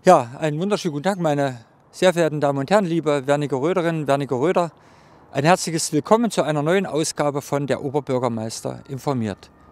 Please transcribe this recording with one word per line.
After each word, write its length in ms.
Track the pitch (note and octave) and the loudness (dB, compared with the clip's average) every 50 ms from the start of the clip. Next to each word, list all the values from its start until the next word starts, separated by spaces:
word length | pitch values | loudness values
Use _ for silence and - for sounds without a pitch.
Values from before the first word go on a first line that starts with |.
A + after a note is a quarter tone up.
| _ F#3 | _ 8
Ja, 220 | F3+ D3+ B2 A#2 B2+ D3 | 6 6 6 -2 -6 -4
einen 200 | D#3+ D#3 D3 D3+ | -4 -2 -2 -2
wunderschönen 340 | F3+ G#3 G#3 F3 - F3 C#3+ | -2 -2 -2 -2 -2 -4 -6
guten 100 | D3 C#3 | -2 -2
Tag, 160 | F#3 G3+ F3+ | -2 -2 0
meine 400 | E3+ D#3 C#3+ C#3+ C#3 C3+ B2+ A#2+ - _ _ _ _ _ | 0 0 0 0 0 -2 -4 -8 -16 _ _ _ _ _
sehr 220 | - - F#3 F#3 E3+ | -4 2 2 2 4
verehrten 280 | E3+ E3 D#3 D3+ D3+ | 4 0 2 2 0
Damen 160 | C#3+ C#3+ C#3 | 0 0 0
und 140 | C#3 C3+ - | 0 0 2
Herren, 140 | F#3+ G#3+ G3+ | 2 2 4
liebe 420 | E3 E3+ E3 C#3+ D3+ D3 C#3+ B2+ | 2 0 0 0 0 0 0 2
Wernigeröderinnen, 800 | C3+ C#3+ D3 D3 C3 C#3 B2+ C3 E3 F3+ F#3 D#3+ E3+ E3 D#3+ D3+ | 0 0 0 0 -2 -2 -2 0 0 0 0 0 0 -2 -2 0
Wernigeröder. 640 | C3 C#3 C#3+ C#3+ B2 C#3 A#2+ C3+ F3 F#3 F#3 F3 D#3 - _ _ - - _ _ - - - - _ | 0 0 0 0 -2 -2 0 0 2 2 0 0 -2 -6 _ _ -20 -20 _ _ -20 -20 -20 -20 _
Ein 120 | - C3+ C#3 | -4 0 4
herzliches 500 | D#3+ F#3 - - F3+ D#3+ D#3+ - - - | 4 4 4 2 -4 -4 -4 -4 -2 -2
Willkommen 380 | D3+ - - G#3+ A3+ A#3+ G#3+ | -2 2 2 2 2 2 0
zu 100 | - - | 0 -2
einer 220 | E3 D#3 D3+ D3 C#3+ | 0 0 0 0 0
neuen 240 | D#3 F3+ G3+ F#3+ | 2 0 0 0
Ausgabe 560 | - - D3+ D#3+ - - - D3+ D3 C3+ C#3+ - | -2 -2 -2 -4 -4 -2 -2 -2 -2 -2 -4 -4
von 240 | - - C#3+ C#3+ | -2 -4 -4 -2
Der 160 | B2+ C3 - - | -2 -4 -4 -4
Oberbürgermeister 960 | C#3+ B2 D3 C3 - C3 B2+ B2 B2 A#2 A2 A2 A2+ - - - C3 B2+ A#2+ - - | -4 -4 -4 -4 -2 -2 -2 0 -2 -2 -4 -6 -8 -10 -8 -10 -10 -10 -10 -12 -12
informiert. 640 | C#3 B2 - D3 C#3 B2 A2 G#2+ F#2 - - - _ _ - - | -12 -6 -4 -2 -2 -2 -2 -4 -6 -8 -14 -20 _ _ -20 -20